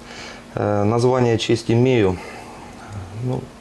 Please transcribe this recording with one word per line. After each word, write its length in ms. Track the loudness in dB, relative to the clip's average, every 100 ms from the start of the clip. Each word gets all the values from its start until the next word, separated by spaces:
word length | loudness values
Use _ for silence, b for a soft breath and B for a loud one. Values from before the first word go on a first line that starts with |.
| B B B B B
Э, 300 | -2 0 2
название 540 | 2 4 4 4 4 2
«Честь 320 | 2 0 2
имею», 460 | 4 6 4 4 0 B B B B B B B -12 -12 -8
ну, 160 | -4 -4 -8 -8